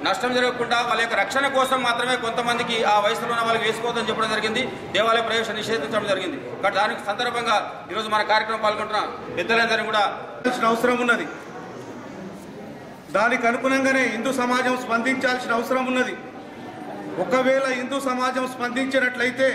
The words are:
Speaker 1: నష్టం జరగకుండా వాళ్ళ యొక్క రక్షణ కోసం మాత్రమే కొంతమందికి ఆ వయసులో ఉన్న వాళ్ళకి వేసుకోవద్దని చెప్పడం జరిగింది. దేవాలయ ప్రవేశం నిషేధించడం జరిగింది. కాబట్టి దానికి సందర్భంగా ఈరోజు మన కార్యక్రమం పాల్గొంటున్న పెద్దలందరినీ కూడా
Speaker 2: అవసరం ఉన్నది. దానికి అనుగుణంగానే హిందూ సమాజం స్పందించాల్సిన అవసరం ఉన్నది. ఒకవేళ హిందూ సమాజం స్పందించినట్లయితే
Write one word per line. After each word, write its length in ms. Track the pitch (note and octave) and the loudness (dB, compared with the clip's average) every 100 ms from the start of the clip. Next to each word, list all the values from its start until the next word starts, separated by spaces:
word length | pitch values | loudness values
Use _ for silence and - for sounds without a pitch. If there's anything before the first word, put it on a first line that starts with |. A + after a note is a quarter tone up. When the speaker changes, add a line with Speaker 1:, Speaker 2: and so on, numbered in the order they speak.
Speaker 1:
నష్టం 260 | - C#4 B3 | 0 0 2
జరగకుండా 420 | B3 B3 B3 A#3 A#3 B3 | 2 2 0 0 0 2
వాళ్ళ 120 | A3 | 0
యొక్క 120 | A#3 G#3 | 2 2
రక్షణ 240 | F#3+ C4+ C4+ | 2 2 2
కోసం 240 | C4 B3+ C4 | 2 2 2
మాత్రమే 280 | B3 A#3 B3 B3 | 2 0 0 0
కొంతమందికి 500 | A3+ A3 A#3+ A#3 A#3 A3+ G#3+ | 0 0 0 0 0 2 4
ఆ 20 | G#3 | 4
వయసులో 260 | G#3 A3+ A#3+ | 4 0 0
ఉన్న 80 | A#3 A3+ | 0 2
వాళ్ళకి 180 | A3+ G#3+ | 2 0
వేసుకోవద్దని 400 | A3 A#3+ A#3 A3 | 0 -2 -2 -2
చెప్పడం 200 | G#3+ A3 | 0 0
జరిగింది. 280 | G#3+ G#3+ A3+ A#3+ - - | 0 0 0 -2 -6 -2
దేవాలయ 300 | F#3 A3+ A3+ A3+ | 2 4 2 2
ప్రవేశం 280 | A3+ A3 G#3 | 0 -2 -4
నిషేధించడం 460 | G#3 A3 A3 G#3+ G#3 | -2 -2 0 -2 0
జరిగింది. 260 | F#3+ F#3 C3+ - - | 0 -2 -6 -8 -2
కాబట్టి 180 | G3 F#3+ | 0 2
దానికి 200 | G#3+ A#3 G3+ | 0 0 -4
సందర్భంగా 460 | G3+ B3 A#3+ A3+ G#3 - - - | -2 -2 0 2 0 0 -10 -6
ఈరోజు 160 | F#3+ A3 | -6 0
మన 80 | G#3+ G3+ | 0 4
కార్యక్రమం 320 | G#3+ G#3+ A3 | 2 2 0
పాల్గొంటున్న 360 | G#3+ G#3+ G3+ G#3 D#3 - - D#3+ | 0 0 -2 -2 -2 -6 -8 -4
పెద్దలందరినీ 480 | F3 A3+ A3+ A3 G#3+ | 2 2 4 0 2
కూడా 140 | G#3+ G3 - - - B3+ - A3+ | 2 2 -2 -10 -4 -2 2 2
Speaker 2:
అవసరం 280 | A#3 B3 B3 | 4 2 2
ఉన్నది. 220 | A#3+ G#3+ D3+ - - - - - - - - G3 F#3+ - - - G#3 - - - - F3 | 2 2 0 -10 -12 -12 -12 -12 -12 -14 -14 -12 -12 -14 -14 -14 -14 -14 -16 -16 -4 2
దానికి 280 | A#3 B3 A#3 | 2 4 2
అనుగుణంగానే 540 | B3 C4 C4+ C4+ C4 A#3+ | 2 2 2 4 4 2
హిందూ 180 | A3 C4 B3+ | 0 -2 0
సమాజం 360 | B3 B3 B3 B3+ | 2 2 2 0
స్పందించాల్సిన 680 | - A#3 B3+ C4 B3+ B3 - A#3 | 0 0 2 2 0 0 0 -2
అవసరం 260 | A#3 C4 B3 | 0 0 2
ఉన్నది. 240 | B3+ A3 - - - - - - - - - - - | 0 0 -4 -12 -14 -16 -14 -14 -12 -12 -10 -8 -4
ఒకవేళ 420 | - B3+ B3+ C4+ C4+ B3+ | 0 2 4 2 2 -2
హిందూ 200 | B3 C4+ C4+ | -2 -2 -2
సమాజం 380 | B3+ B3+ B3+ B3+ | 0 0 0 -4
స్పందించినట్లయితే 920 | - A#3+ B3 C4 C4+ B3 A#3+ B3 B3+ C4 | -4 -2 0 2 2 2 0 -2 2 2